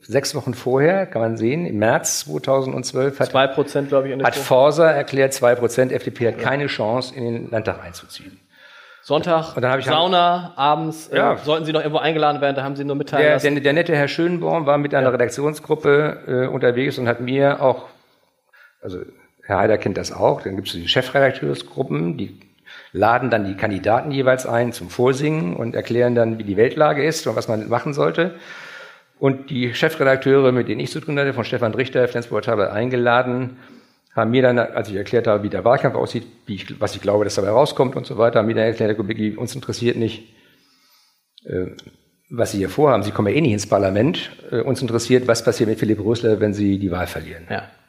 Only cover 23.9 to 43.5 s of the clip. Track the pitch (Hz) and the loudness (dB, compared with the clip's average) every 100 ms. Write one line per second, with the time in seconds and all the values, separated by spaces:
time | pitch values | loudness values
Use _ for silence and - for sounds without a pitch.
23.9 | 117 143 139 127 127 - 117 120 117 87 | 0 0 0 2 2 0 0 0 -2 -12
24.9 | - 123 131 147 156 175 - 117 120 104 | 0 2 2 0 -2 -4 -4 -4 -4 -2
25.9 | 120 120 120 113 113 104 98 123 143 151 | 2 2 4 2 0 -4 2 2 4 2
26.9 | 147 147 160 - 117 113 110 104 117 156 | 2 0 -2 -4 -4 -2 -4 -2 -2 -2
27.9 | 143 143 85 175 180 - - - - - | -2 0 0 -2 -4 -18 -18 -18 -18 -20
28.9 | - _ _ 139 135 135 123 123 117 160 | -20 _ _ 0 0 -4 -4 -4 0 -2
29.9 | 160 135 131 135 135 135 123 113 104 135 | 2 2 2 4 4 6 4 0 -4 -4
30.9 | 156 156 143 139 123 107 120 113 107 123 | -8 -6 -2 -2 -2 -4 -2 -2 -2 -2
31.9 | 139 120 120 120 107 107 110 98 101 123 | 0 0 0 -4 -4 -2 0 0 -2 -2
32.9 | 127 120 120 123 123 127 127 - - _ | 0 2 2 2 -2 -6 -10 -20 -20 _
33.9 | _ _ - 110 123 127 120 110 - 104 | _ _ -2 2 4 4 4 0 -2 -6
34.9 | 98 104 117 117 104 101 98 101 135 135 | -6 -2 0 2 0 0 0 2 2 2
35.9 | - 123 123 110 - - 98 - - 104 | -2 -4 -4 -8 -20 -12 -10 -10 -6 -6
36.9 | 101 95 104 101 - 98 110 147 - 127 | -4 0 2 2 0 0 2 2 2 0
37.9 | - 127 101 117 117 107 113 113 113 110 | 0 -8 0 2 4 2 2 0 0 -2
38.9 | 107 101 113 107 104 120 135 - 107 120 | 0 -4 -2 -4 -4 -8 -10 -8 -4 -2
39.9 | 117 113 - - _ _ _ _ _ _ | 0 -2 -4 -18 _ _ _ _ _ _
40.9 | _ _ _ _ _ - 92 92 - - | _ _ _ _ _ -10 -6 -6 -10 -20
41.9 | _ _ _ _ 117 110 104 92 - 147 | _ _ _ _ -4 -2 -2 -4 2 4
42.9 | 117 98 - 104 120 156 | 4 0 0 0 2 2